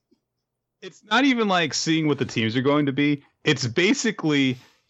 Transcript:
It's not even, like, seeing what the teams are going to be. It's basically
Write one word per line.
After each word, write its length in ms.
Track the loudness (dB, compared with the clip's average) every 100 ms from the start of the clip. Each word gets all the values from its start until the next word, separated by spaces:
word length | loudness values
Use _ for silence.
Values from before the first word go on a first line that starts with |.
| _ _ _ _ _ _ _ _
It's 220 | -20 -18
not 200 | -2 2 2
even, 200 | 2 2
like, 280 | 0 0
seeing 340 | -2 -2 0 0
what 80 | 0
the 60 |
teams 320 | -2 -2 -2 0
are 60 |
going 240 | 2 2 0
to 60 |
be. 300 | 0 0 -2 _ _
It's 220 | -2 -2 -2
basically 880 | 0 0 0 -2 -4 -2 0 0 -4 -12 _